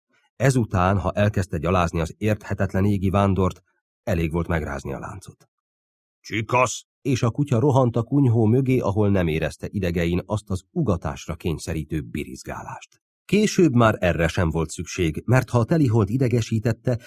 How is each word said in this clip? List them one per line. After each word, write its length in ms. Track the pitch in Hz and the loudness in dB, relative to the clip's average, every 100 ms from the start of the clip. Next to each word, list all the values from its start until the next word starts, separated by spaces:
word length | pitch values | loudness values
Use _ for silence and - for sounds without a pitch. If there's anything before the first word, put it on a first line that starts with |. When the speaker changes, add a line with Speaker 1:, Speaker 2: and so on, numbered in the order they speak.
| _ _ _ - | _ _ _ -2
Speaker 1:
Ezután, 640 | 135 127 107 95 92 98 | 0 2 0 2 2 2
ha 120 | 87 | 0
elkezdte 460 | 104 104 104 92 82 | 0 0 0 -4 -4
gyalázni 420 | 80 92 85 85 | 0 0 0 -2
az 160 | 80 - | -4 -4
érthetetlen 680 | 107 104 - 101 95 95 104 | -4 -4 -4 -4 -2 0 0
égi 240 | 101 95 | 0 0
vándort, 520 | 101 98 95 92 - _ _ _ _ | 2 2 2 0 -2 _ _ _ _
elég 280 | - 82 82 | -4 -2 0
volt 160 | 82 82 | -2 -2
megrázni 460 | 85 73 71 73 | -2 -4 -8 -8
a 60 | 64 | -10
láncot. 500 | - 98 - - _ _ _ _ _ _ _ _ | -12 -16 -18 -20 _ _ _ _ _ _ _ _
Speaker 2:
"Csikasz!" 640 | - 98 113 127 123 - - _ | -8 -6 0 0 0 -2 -16 _
Speaker 1:
És 220 | - 123 | -2 0
a 80 | 120 | 0
kutya 280 | - 143 117 | 0 0 2
rohant 360 | 143 131 123 117 | 4 4 4 0
a 80 | |
kunyhó 420 | 113 143 131 113 107 | 0 2 4 4 4
mögé, 340 | 131 127 127 | 4 2 0
ahol 300 | 95 98 101 | 0 2 2
nem 180 | 98 85 | 2 2
érezte 400 | 78 76 - - | 0 -2 -6 -8
idegein 520 | 101 90 87 85 87 - | -4 -2 0 0 -2 -2
azt 240 | 104 - | -6 -4
az 140 | 92 - | -8 -6
ugatásra 640 | 180 127 85 78 67 - 76 | -4 -2 -2 -4 -8 -10 -8
kényszerítő 680 | 90 73 - 78 69 80 | -6 -6 -6 -8 -6 -6
birizgálást. 1000 | 60 73 65 65 - 67 - - - _ _ _ - | -6 -8 -8 -12 -12 -12 -12 -16 -18 _ _ _ -2
Később 480 | 202 214 - 160 | 2 2 4 4
már 240 | 120 113 - | 4 4 4
erre 280 | 87 78 82 | 0 2 0
sem 220 | - 85 | 0 0
volt 200 | 82 78 | 0 -4
szükség, 540 | - 87 - 82 73 - | -6 -8 -2 -2 -2 0
mert 240 | 127 127 | 0 2
ha 100 | 120 | 0
a 40 | |
telihold 460 | 113 165 131 113 95 | 2 2 2 2 0
idegesítette, 880 | 131 127 120 - 113 117 110 - 117 | 0 0 0 0 -2 -2 -2 -2 -4